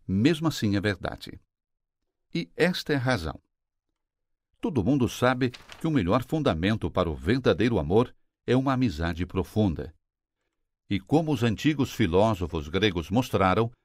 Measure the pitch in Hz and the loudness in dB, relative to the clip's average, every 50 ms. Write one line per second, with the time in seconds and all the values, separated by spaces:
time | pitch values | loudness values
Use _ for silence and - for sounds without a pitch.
0 | _ - 92 98 117 156 170 147 165 160 - - 117 104 98 101 90 104 95 - | _ -2 2 4 4 4 4 2 0 -2 -2 0 0 0 0 0 0 -2 -2 -2
1 | - - - - - - - - - _ _ _ _ _ _ _ _ _ _ _ | -6 -8 -10 -10 -14 -16 -18 -18 -20 _ _ _ _ _ _ _ _ _ _ _
2 | _ _ _ _ _ _ - 170 - - _ - 156 180 180 - - - 147 139 | _ _ _ _ _ _ -6 -6 -6 -6 _ 0 0 2 0 -2 -4 -4 -2 -2
3 | 117 131 127 92 80 76 - - _ _ _ _ _ _ _ _ _ _ _ _ | 0 0 0 -2 -2 -6 -8 -12 _ _ _ _ _ _ _ _ _ _ _ _
4 | _ _ _ _ _ _ _ _ _ _ _ _ - - 156 120 82 110 147 139 | _ _ _ _ _ _ _ _ _ _ _ _ -6 -2 0 0 2 2 2 2
5 | 120 98 - - 123 127 131 123 135 120 - - - - - - - 160 151 127 | 2 0 0 0 0 0 2 0 -2 -2 -4 -8 -16 -20 -12 -6 -4 0 0 2
6 | 87 87 107 135 - - 156 160 139 135 87 78 87 101 113 107 - 82 - 95 | 2 2 2 0 0 -2 -4 0 0 0 0 2 0 0 0 0 -2 -2 -2 -2
7 | 87 82 76 64 67 87 123 135 - 120 92 80 107 123 117 90 73 73 95 113 | -2 -2 -2 -2 -2 0 0 2 2 2 2 2 2 0 0 0 0 2 2 2
8 | 127 - - _ _ _ _ _ _ 110 120 131 135 139 131 123 131 110 76 78 | 2 2 -2 _ _ _ _ _ _ 0 0 2 2 0 0 0 0 0 0 -2
9 | 82 85 85 85 92 - - 95 85 - - 107 107 95 76 73 67 69 - _ | -4 -4 -4 -4 -6 -4 -4 -4 -4 -2 0 0 0 0 0 -2 -8 -10 -14 _
10 | _ _ _ _ _ _ _ _ _ _ _ _ _ _ _ _ _ - 101 92 | _ _ _ _ _ _ _ _ _ _ _ _ _ _ _ _ _ -4 -4 -4
11 | - - 143 165 165 151 143 101 120 117 101 - - 147 156 139 131 - - - | -2 0 0 0 2 0 0 0 0 0 0 0 0 0 0 0 -2 -4 -2 -2
12 | 110 85 82 92 107 113 107 87 110 - 85 80 73 76 80 95 104 107 85 87 | 0 2 4 4 4 2 2 -2 -4 -4 -4 -6 -6 -4 -2 0 0 0 0 -2
13 | 78 - 95 127 127 - - 95 95 92 92 104 117 117 - _ | -4 -2 -2 -2 0 0 0 2 2 2 2 2 0 -2 -4 _